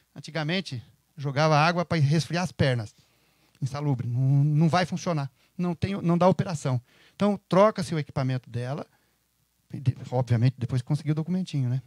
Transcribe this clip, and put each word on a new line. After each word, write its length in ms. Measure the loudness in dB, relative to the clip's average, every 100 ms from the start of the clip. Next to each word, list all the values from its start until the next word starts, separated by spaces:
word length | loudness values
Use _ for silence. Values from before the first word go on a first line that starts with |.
| _ -20
antigamente 640 | -10 -6 -4 -4 -6 -10 -12 _ _ -10
jogava 400 | -6 0 4 4
água 280 | 4 2
pra 120 | 0 2
resfriar 460 | 4 2 0 -4
as 80 | -4
pernas. 420 | 0 0 0 -4 _ _ _ _ _ _ -8
Insalubre, 460 | -6 -2 -2 0 -2
não, 120 | 0 2 4
não 260 | 4 4 4
vai 160 | 2
funcionar, 460 | 0 -4 -4 -4 -6 _ _ -6
não 200 | -6 -4
tem, 160 | -4 -2
não 160 | 0 4
dá 80 | 4
operação. 540 | 4 -2 -4 -2 -4 _ _ _
Então, 240 | -2 0 0 0
troca-se 480 | 4 4 2 -4
o 40 | -4
equipamento 500 | -4 -4 -2 -4 -6
dela, 380 | -8 -6 -8 -10 _ _ _ _ _ _ _ -16
e 80 | -4
de-, 160 | -2 -2 -4
obviamente, 440 | -2 2 2 2 0
depois 240 | -4 -4
conseguir 300 | -2 -4 -2
o 40 |
documentinho, 540 | -2 -2 -4 -4 -4 -2
né? 140 | -4